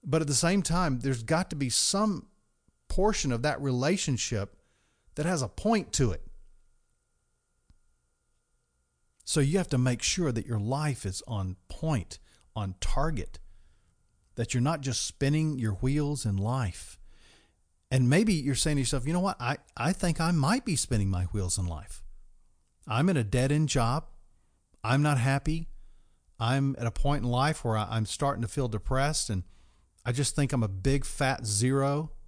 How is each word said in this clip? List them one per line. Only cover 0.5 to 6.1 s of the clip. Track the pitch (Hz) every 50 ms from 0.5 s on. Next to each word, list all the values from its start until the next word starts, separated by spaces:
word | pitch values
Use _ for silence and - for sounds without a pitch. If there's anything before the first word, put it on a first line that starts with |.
| 190 202
time, | 185 - 165 202 196 156 131 123
there's | 117 139 131 117 113
got | 107 160 160 190 -
to | 170
be | 147 139 123
some | 117 - - - - 196 214 220 196 - - - _ _ _ _ _ _ _ _ _ _ _
portion | _ - - 190 214 208 - - 143
of | 123 117
that | 123 151 143 -
relationship | 143 139 127 123 127 151 190 196 - - 135 113 - - 123 104 98 101 - _ _ _ _ _ _ _ _ _ _ - -
that | - 151
has | 170 185 160
a | 127 -
point | - - - 214 226 214 165 - -
to | - 135 113